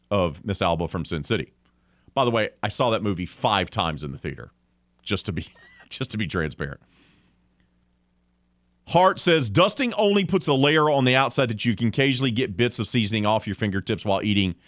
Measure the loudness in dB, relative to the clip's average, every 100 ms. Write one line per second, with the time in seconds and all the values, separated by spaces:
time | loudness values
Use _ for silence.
0 | -4 -2 0 -4 -6 -2 0 0 -2 -4
1 | -6 -6 -4 -4 -4 _ _ _ _ _
2 | _ -2 0 0 -2 -4 -6 0 0 0
3 | 0 -4 -6 -4 0 0 0 -2 -4 -4
4 | -8 -8 -10 -10 -16 _ _ _ _ _
5 | -6 -4 -4 -8 -10 -18 -20 -20 -16 -10
6 | -8 -6 -4 -4 -4 -6 -10 -10 _ _
7 | _ _ _ _ _ _ _ _ _ _
8 | _ _ _ _ _ _ _ _ 0 4
9 | 4 2 2 2 2 4 2 2 -2 0
10 | 2 2 2 0 2 2 4 4 4 4
11 | 4 4 2 0 -2 0 -2 0 0 2
12 | 0 2 0 0 -2 0 0 0 -2 0
13 | 0 0 0 0 -2 -4 -2 -2 -4 -4
14 | 0 -2 2 2 0 -4